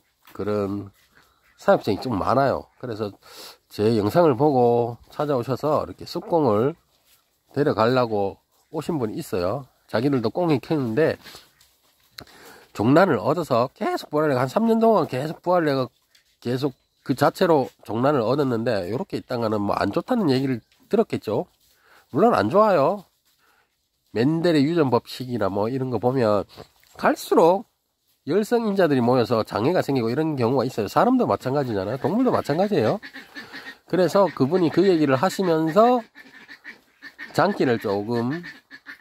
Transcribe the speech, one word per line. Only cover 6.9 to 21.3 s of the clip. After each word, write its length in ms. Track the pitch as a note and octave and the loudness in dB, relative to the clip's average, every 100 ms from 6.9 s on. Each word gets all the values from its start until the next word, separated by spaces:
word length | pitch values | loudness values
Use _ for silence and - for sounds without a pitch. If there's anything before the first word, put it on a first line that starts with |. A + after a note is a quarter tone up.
| _ _ _ _ _ _ | _ _ _ _ _ _
데려가려고 840 | - D3 G2+ A2 B2+ A#2+ G#2+ G2 E2+ _ _ _ | -2 -2 2 2 2 0 -2 -4 -6 _ _ _
오신 280 | D#3 D3 D#3+ | -10 -4 -4
분이 180 | A2 A#2 | -4 -6
있어요. 480 | - G2 F2 F2 B2+ _ _ | -6 -4 -2 -4 -8 _ _
자기들도 420 | G#2+ C#3 C#3 A2 | -2 0 0 -2
꽁을 280 | F3 F3 C#3+ | -2 0 0
키우는데, 560 | - D#3+ B2 A2+ D#3 - - - - _ _ _ _ _ _ - - - - - _ | 0 -4 -2 0 0 -2 -10 -20 -20 _ _ _ _ _ _ -20 -20 -20 -20 -20 _
종란을 460 | - G#2+ D3+ F#3+ A#2 | -2 4 4 4 2
얻어서 500 | G#2+ E3 D#3+ A#2 B2 | 0 -2 0 0 -2
계속 360 | - C4+ F4+ - | -4 -6 -6 -4
부화를 220 | D3 D#3 | -2 0
해가, 80 | B2+ | 0
한 60 | C3+ | 0
삼 180 | G#3 A3+ | 0 0
년 120 | A3+ | 2
동안 280 | A3+ G#3 D3 | 4 2 0
계속 360 | B2+ D3+ - | -4 -8 -8
부화를 260 | E3+ F3+ D#3 | 0 0 2
해가, 180 | C3+ B2 - _ _ _ _ | 0 -4 -8 _ _ _ _
계속 320 | A#2+ B2+ C#3 - _ _ | -6 -4 -4 -8 _ _
그 120 | - B2+ | -6 0
자체로 520 | D3 - F#3 D#3 A#2+ - | 0 2 2 2 0 -8
종란을 360 | - A2 C3+ D3 | -8 -2 0 2
얻었는데, 680 | G#2+ C3+ C3+ A#2 A#2 G#2 F2+ | 0 0 0 -2 -2 -4 -4
요렇게 260 | A#2 G3 A#2+ | -8 -8 -10
있다가는 420 | - B2+ A2+ G#2+ | -8 -4 -2 -2
뭐 140 | G2+ - | -2 -2
안 140 | G2 | -2
좋다는 380 | E3 - B3 F3 | -2 -2 -2 0
얘기를 300 | C3 C3+ A#2 - _ _ | 0 -2 -6 -8 _ _
들었겠죠. 580 | G3+ - - - | -2 0 -4 -4